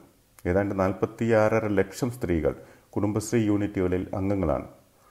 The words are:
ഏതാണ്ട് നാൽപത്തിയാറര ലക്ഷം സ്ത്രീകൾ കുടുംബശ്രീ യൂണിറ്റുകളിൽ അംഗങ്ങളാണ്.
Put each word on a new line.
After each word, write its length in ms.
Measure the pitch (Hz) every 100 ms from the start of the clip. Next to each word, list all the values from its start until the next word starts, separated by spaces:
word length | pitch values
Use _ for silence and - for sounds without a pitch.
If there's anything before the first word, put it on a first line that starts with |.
| - _ _ - 90
ഏതാണ്ട് 300 | 92 101 98
നാൽപത്തിയാറര 880 | 95 95 110 - 113 110 107 110 107
ലക്ഷം 400 | 98 98 - 127
സ്ത്രീകൾ 440 | 120 87 85 71 - - - _
കുടുംബശ്രീ 520 | - 104 107 - 120
യൂണിറ്റുകളിൽ 640 | 107 101 101 101 92 92 87
അംഗങ്ങളാണ്. 560 | - 98 98 85 67 - - _ _ _